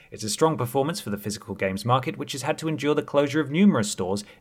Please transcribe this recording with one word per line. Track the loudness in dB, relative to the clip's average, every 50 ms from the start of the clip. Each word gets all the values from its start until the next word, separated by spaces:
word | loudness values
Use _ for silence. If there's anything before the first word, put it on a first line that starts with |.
| -20 -18
It's | -14 -10 -6
a | -6
strong | 0 2 2 2 2 0
performance | -4 -2 0 0 0 0 -2 -6
for | -6 -6
the | -6 -4
physical | -4 -6 -8 -8 -8 -10 -6
games | -2 -2 -2 -2 -2 0
market, | 2 0 2 0 -2 -6 -8
which | -8 -8
has | -8 -6
had | -2 -4 -4 -2
to | -2 -4
endure | -4 -2 0 2 2
the | 0 0
closure | 2 2 2 2 4 2 0
of | 0 0
numerous | 4 6 6 8 6 6 0 0
stores, | -2 -4 -2 -2 -2 -4 -4 -10 -18 -12